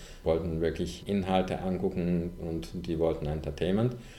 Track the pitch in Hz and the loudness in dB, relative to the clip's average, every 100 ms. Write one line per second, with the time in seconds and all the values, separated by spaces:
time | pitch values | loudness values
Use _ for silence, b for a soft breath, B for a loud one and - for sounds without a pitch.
0 | B B 80 80 87 80 82 80 87 - | B B 0 2 2 0 0 0 -4 -4
1 | - 101 92 92 90 87 92 90 95 92 | 0 0 4 4 4 0 0 0 0 0
2 | 87 87 85 - 85 82 - 92 85 80 | 2 2 0 -4 -4 -4 -4 -8 -2 2
3 | 82 78 73 78 71 71 82 101 123 - | 2 2 -2 -2 -4 -2 2 4 2 0
4 | B | B